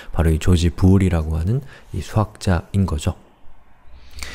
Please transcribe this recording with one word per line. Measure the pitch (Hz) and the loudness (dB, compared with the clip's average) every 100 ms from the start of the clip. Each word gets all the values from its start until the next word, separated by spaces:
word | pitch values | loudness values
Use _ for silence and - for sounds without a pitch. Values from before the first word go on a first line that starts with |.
| - | -6
바로 | - 80 | 0 2
이 | 80 | 2
조지 | - 87 85 | 2 2 2
부울이라고 | - 92 95 92 85 78 80 | 2 4 4 4 0 -2 -4
하는 | 85 131 - - - | -2 -4 -6 -16 -14
이 | 85 | -12
수학자인 | - 110 101 - - 85 - 98 90 | -4 -2 -2 -2 -2 -2 -2 -2 0
거죠. | 78 - - - _ - - - - - - - - - | -2 -4 -8 -12 _ -18 -16 -20 -20 -20 -20 -20 -14 -14